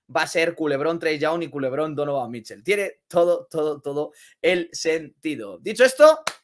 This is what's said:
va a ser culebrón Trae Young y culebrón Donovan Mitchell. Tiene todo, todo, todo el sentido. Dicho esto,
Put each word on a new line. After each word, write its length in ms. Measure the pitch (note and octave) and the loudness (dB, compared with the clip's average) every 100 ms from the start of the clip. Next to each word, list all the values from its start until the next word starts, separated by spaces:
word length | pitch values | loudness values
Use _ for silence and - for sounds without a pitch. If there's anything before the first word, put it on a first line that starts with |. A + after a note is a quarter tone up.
| _ | _
va 80 | D#3 | -2
a 40 | - | 0
ser 280 | - E3 | 0 -2
culebrón 440 | E3+ D#3 C#3 D#3 E3+ | 0 -2 0 -2 -2
Trae 200 | D#3+ D#3 | -2 -2
Young 240 | D#3 E3+ | -2 -2
y 60 | D#3 | -6
culebrón 460 | C#3+ C3 C3+ D#3 | -6 -4 -2 -4
Donovan 360 | D3 D3 C#3 A#2+ | -4 -4 -4 -6
Mitchell. 320 | A#2+ A2 G2+ | -10 -14 -12
Tiene 380 | C3 G3+ G3 - _ | -4 -2 -2 -8 _
todo, 380 | F3+ F3 E3+ F3 | 2 2 2 -2
todo, 300 | D#3+ D3+ C#3+ | -4 -4 -4
todo 320 | C#3+ C#3+ D3+ - - - | -6 -6 -6 -10 -20 -2
el 260 | E3 F3+ E3+ | 0 0 -2
sentido. 880 | - E3 D#3+ D3+ _ D#3+ C3 G2+ F#2 | -6 -2 -2 -4 _ -8 -8 -10 -10
Dicho 260 | G3+ A3 | -8 4
esto, 360 | B3+ C4 D#4 D#4 - - | 4 8 8 8 -2 -10